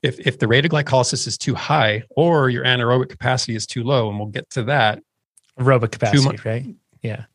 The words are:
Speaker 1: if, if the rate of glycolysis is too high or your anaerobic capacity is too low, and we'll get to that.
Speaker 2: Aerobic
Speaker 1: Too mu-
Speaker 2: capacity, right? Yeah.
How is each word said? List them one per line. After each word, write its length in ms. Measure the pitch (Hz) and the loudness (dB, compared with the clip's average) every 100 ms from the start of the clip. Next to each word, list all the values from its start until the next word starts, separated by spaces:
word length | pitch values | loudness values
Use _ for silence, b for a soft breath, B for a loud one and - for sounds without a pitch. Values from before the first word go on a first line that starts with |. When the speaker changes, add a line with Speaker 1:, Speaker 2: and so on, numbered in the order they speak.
Speaker 1:
if, 160 | 139 - 135 | -4 -2 -4
if 120 | - | -2
the 80 | 113 | 2
rate 200 | 120 156 | 2 2
of 60 | |
glycolysis 540 | 151 143 131 123 131 - | 0 2 2 2 -2 -6
is 120 | - | -6
too 160 | - | -4
high 480 | 123 - 151 110 107 113 | -4 0 2 2 0 -4
or 400 | - 170 165 131 | 0 2 4 2
your 140 | 120 | 0
anaerobic 440 | 127 123 120 127 123 | 0 0 2 2 0
capacity 460 | - 127 127 - 113 | -4 -2 -2 -2 -6
is 100 | - | -6
too 160 | - | -6
low, 280 | 117 139 110 | 0 0 0
and 80 | 104 | -4
we'll 100 | 104 | -6
get 220 | 101 - | -8 -8
to 140 | - | -6
that. 360 | 113 143 110 107 _ _ _ _ _ - | -2 2 2 0 _ _ _ _ _ -2
Speaker 2:
Aerobic 340 | 127 131 110 | 2 4 2
Speaker 1:
Too 280 | - 113 143 | -2 2 4
mu- 120 | 135 | 2
Speaker 2:
capacity, 160 | 104 113 | 0 -6
right? 180 | 113 139 - _ _ | -6 -8 -16 _ _
Yeah. 240 | 113 107 117 | -10 -10 -12